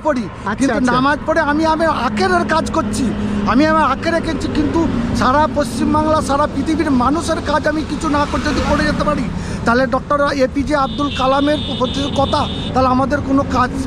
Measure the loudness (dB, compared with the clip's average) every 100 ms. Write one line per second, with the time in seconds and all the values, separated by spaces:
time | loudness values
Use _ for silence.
0 | -2 -2 -4 -8 -6 -2 0 0 2 2
1 | 2 0 0 0 0 2 2 2 0 0
2 | -2 0 2 2 2 0 0 -2 -2 -2
3 | -2 -2 -2 -2 0 2 4 4 2 0
4 | -2 -2 -2 -4 -4 -2 0 0 0 0
5 | -2 0 2 2 2 0 -2 -2 0 2
6 | 2 2 2 0 0 -2 -2 0 2 2
7 | 2 0 0 -2 0 0 0 -2 -2 -4
8 | 0 0 0 -2 -2 0 0 0 0 0
9 | 0 0 -2 -4 -6 -2 2 2 2 0
10 | 0 0 0 0 0 0 0 0 0 -2
11 | -4 0 0 2 2 0 -2 -4 -2 -2
12 | -2 0 0 0 -2 -4 -4 2 2 2
13 | 2 -2 0 0 2 0 0 -2